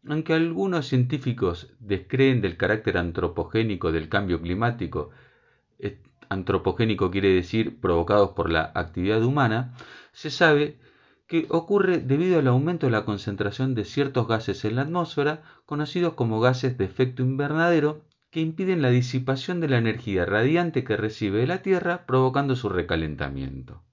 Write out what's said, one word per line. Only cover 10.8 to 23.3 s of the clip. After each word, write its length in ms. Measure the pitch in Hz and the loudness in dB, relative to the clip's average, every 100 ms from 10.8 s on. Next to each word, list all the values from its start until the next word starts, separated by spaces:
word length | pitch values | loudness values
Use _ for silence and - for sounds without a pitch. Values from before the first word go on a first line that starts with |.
| _ _ _ _ _ | _ _ _ _ _
que 180 | 165 - | -2 0
ocurre 500 | 165 165 202 185 170 | -2 2 2 4 0
debido 400 | 127 143 180 170 | 0 0 4 4
al 80 | 135 | 4
aumento 400 | 123 156 170 131 | 4 2 0 0
de 40 | |
la 120 | 110 | 0
concentración 720 | 104 101 - 98 101 - 131 | 0 -4 -6 -4 -4 -2 -2
de 80 | 117 | -2
ciertos 440 | 98 143 139 135 110 | -2 -2 0 0 0
gases 340 | 113 113 95 | -2 -2 -4
en 120 | 107 | -2
la 80 | 117 | -2
atmósfera, 580 | 143 175 165 - 143 156 - - | -2 -4 -4 -2 -2 -4 -12 -20
conocidos 480 | _ 147 151 180 170 | _ -6 -4 0 -2
como 260 | 165 113 110 | 0 0 4
gases 380 | 123 127 131 127 | 2 2 -2 -2
de 80 | |
efecto 360 | 95 - 127 123 | -4 0 -2 0
invernadero, 840 | 127 135 143 156 170 165 147 151 _ _ _ | -2 0 -2 2 4 4 2 -2 _ _ _
que 120 | 165 | -4
impiden 420 | 160 160 190 180 | -4 -2 -2 2
la 60 | 131 | 4
disipación 680 | 123 123 127 127 135 - 180 | 2 2 -2 -2 -4 -4 -4
de 100 | 156 | 0
la 100 | 123 | 2
energía 440 | 113 110 - 95 | 2 -2 -2 -2
radiante 600 | 85 104 127 165 170 139 | 2 2 2 2 0 -2
que 140 | - 104 | -2 -2
recibe 420 | 107 - 104 101 | -2 -2 -2 0
de 80 | 131 | 0
la 160 | 190 | -2
Tierra, 420 | 196 185 175 175 | 0 0 0 -4
provocando 500 | - 131 131 135 139 | 0 2 4 2 0
su 140 | 127 110 | -2 0
recalentamiento. 1120 | 90 85 85 80 71 71 | -2 0 -2 -2 -4 -6